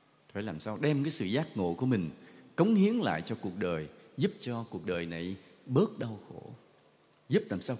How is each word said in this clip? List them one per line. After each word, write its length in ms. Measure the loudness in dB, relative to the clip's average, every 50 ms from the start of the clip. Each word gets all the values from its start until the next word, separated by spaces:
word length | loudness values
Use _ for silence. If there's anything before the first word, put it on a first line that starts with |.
| _ _ _ _ _ -10 -6
Phải 100 | -6 -4
làm 160 | -4 -4 -4
sao 180 | -4 -4 -2 0
đem 220 | 2 2 2 2 2
cái 80 | 0
sự 140 | 0 0 0
giác 320 | 0 0 0 -2 -2 -2
ngộ 160 | -2 0 0 0
của 120 | 0 2
mình 240 | 2 2 2 0 -2 -6 -10 -18 -20 -20 -20 -20 -4 2
cống 200 | 2 4 6 6
hiến 200 | 6 6 6 4
lại 260 | 2 2 0 0 0
cho 140 | -2 -4 -6 -6
cuộc 160 | -6 -6 -4
đời, 300 | -2 -2 0 0 -2 -4 -6 -12 -18 -20 -10 -4
giúp 140 | 0 0 0 -2 -4
cho 260 | -8 -6 -6 -6 -8 -8
cuộc 160 | -10 -8 -4
đời 200 | -4 -2 -2 -2
này 300 | -4 -4 -6 -6 -6 -6 -8 -12 -18 -20 -14 -4
bớt 340 | 2 4 4 4 4 0 -4
đau 200 | -6 -6 -8 -10 -12 -16
khổ. 220 | -16 -16 -16 -16 -18 -20 -20 _ _ _ _ _ _ _ -20 -20 -20 _ _ 0
Giúp 140 | 0 0 0 0
làm 120 | -4 -4
sao 160 | -2 -4 -4